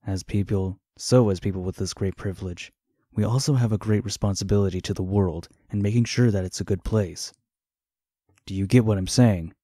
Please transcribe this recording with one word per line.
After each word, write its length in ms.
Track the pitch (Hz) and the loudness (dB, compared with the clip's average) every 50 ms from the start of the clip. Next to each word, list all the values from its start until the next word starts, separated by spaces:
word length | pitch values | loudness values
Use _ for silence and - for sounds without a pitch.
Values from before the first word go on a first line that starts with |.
| _ | _
As 200 | - 98 92 - | -6 -6 -6 -6
people, 560 | - - 104 101 - 107 98 92 95 92 - _ _ _ _ | -4 -4 -4 -2 0 -2 -2 -2 -2 -6 -8 _ _ _ _
so 300 | - - - 127 123 107 | -2 4 4 4 6 4
as 100 | 98 87 | 2 0
people 240 | - 101 95 92 | -2 -4 -4 -4
with 140 | 92 92 92 | -6 -6 -6
this 180 | - 98 92 - | -6 -6 -8 -6
great 220 | - 101 95 90 | -4 -4 -4 -4
privilege, 560 | - - 104 92 95 - 92 90 90 - - _ _ _ _ _ _ _ _ _ | -6 -8 -8 -8 -8 -8 -10 -10 -10 -14 -18 _ _ _ _ _ _ _ _ _
we 80 | - | -2
also 320 | 104 101 113 131 135 - 147 | 0 2 2 0 2 2 2
have 180 | 131 120 113 | 2 2 2
a 60 | 107 101 | 0 -2
great 260 | - 107 107 104 - | 0 0 0 0 0
responsibility 760 | 101 - - - 104 98 - - 95 104 101 101 95 87 92 | -2 -6 -2 -2 -2 -2 -2 0 2 2 2 2 2 0 -4
to 120 | 90 - | -4 -4
the 100 | 101 92 95 | -4 -4 -4
world 440 | 92 95 101 98 90 78 82 - - _ _ _ _ | 0 2 2 2 2 0 -4 -10 -12 _ _ _ _
and 100 | - 104 | -4 -2
making 260 | 101 104 107 120 117 | 0 2 2 2 2
sure 240 | - - - 123 120 | 2 2 2 4 4
that 120 | 101 98 92 | 4 2 -2
it's 160 | 92 - - | -4 -6 -8
a 40 | 101 | -4
good 180 | - 104 87 | -4 -4 -4
place. 500 | - - - 110 104 87 82 - - - _ _ _ _ _ _ _ _ _ _ _ _ _ _ _ _ _ _ _ _ _ _ _ | -2 -2 0 0 -2 -2 -6 -12 -14 -14 _ _ _ _ _ _ _ _ _ _ _ _ _ _ _ _ _ _ _ _ _ _ _
Do 80 | - 95 | -10 -4
you 120 | 98 98 | -4 -2
get 180 | 95 - 123 117 | 4 4 4 4
what 140 | 107 107 98 | 4 0 0
I'm 80 | 92 | -2
saying? 480 | 92 - - 123 120 104 90 82 82 - _ | -2 2 4 6 6 4 2 -4 -10 -12 _